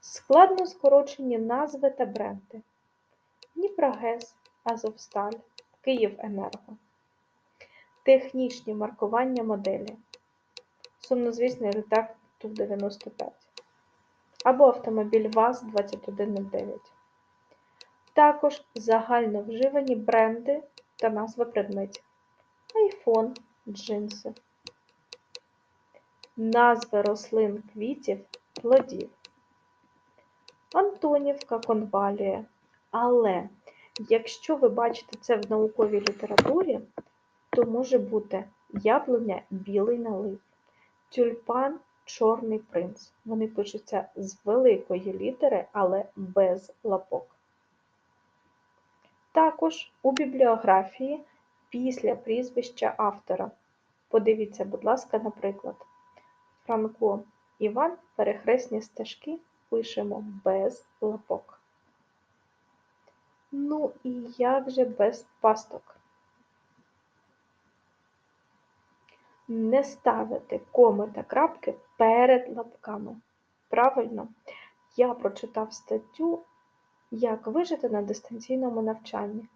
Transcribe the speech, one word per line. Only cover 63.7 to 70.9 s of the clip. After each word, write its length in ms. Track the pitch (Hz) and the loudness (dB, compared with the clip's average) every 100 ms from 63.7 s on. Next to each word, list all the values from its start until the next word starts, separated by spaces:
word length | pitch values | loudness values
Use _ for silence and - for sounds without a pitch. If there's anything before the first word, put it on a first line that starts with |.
| 302 294 - | -2 -4 -6
і 60 | 254 247 240 240 | -10 -10 -12 -2
як 320 | 247 269 262 | 2 2 0
же 140 | 254 | 0
без 420 | 247 - 202 226 - _ | 0 4 2 2 -16 _
пасток? 560 | 220 214 - - _ - _ _ _ _ _ _ _ _ _ _ _ _ _ _ _ _ _ _ _ _ _ _ _ _ _ _ _ _ _ _ _ _ _ _ - | 2 2 -4 -20 _ -20 _ _ _ _ _ _ _ _ _ _ _ _ _ _ _ _ _ _ _ _ _ _ _ _ _ _ _ _ _ _ _ _ _ _ -8
Не 360 | 226 220 254 | -4 2 2
ставити 760 | 277 - - 220 220 220 - - - | 0 -2 0 0 -4 -8 -8 -10 -4
коми 400 | - 233 | 6 6